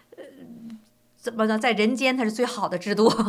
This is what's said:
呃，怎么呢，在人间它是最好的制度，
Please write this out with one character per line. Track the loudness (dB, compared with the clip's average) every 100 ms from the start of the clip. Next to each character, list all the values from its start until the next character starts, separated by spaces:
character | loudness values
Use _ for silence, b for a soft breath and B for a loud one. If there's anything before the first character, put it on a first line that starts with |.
| B -20
呃， | -20 -20 -20 -18 -16 -18 _ _ _ _
怎 | -8
么 | -2 0
呢， | 2
在 | 2
人 | 2 2 2
间 | 0
它 | 2
是 | 0
最 | 0
好 | -2 -2 -4
的 | -4
制 | -2
度， | 4 4 4